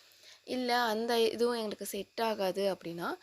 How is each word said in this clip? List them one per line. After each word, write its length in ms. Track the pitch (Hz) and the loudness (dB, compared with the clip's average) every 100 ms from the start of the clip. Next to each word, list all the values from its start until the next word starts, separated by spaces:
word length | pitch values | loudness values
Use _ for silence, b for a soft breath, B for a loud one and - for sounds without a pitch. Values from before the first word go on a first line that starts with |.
| B B B B | B B B B
இல்ல, 380 | - 254 247 240 | -6 -2 2 2
அந்த 380 | 233 214 233 233 | 2 0 2 4
இதுவும் 340 | 226 220 240 | 4 4 0
எங்களுக்கு 320 | 233 214 202 202 | 0 -4 -6 -8
செட் 340 | 202 190 - | -8 -8 -2
ஆகாது 540 | 226 214 190 190 196 | -2 0 0 2 0
அப்படின்னா, 400 | 180 165 170 202 359 | 0 -6 -6 -6 -6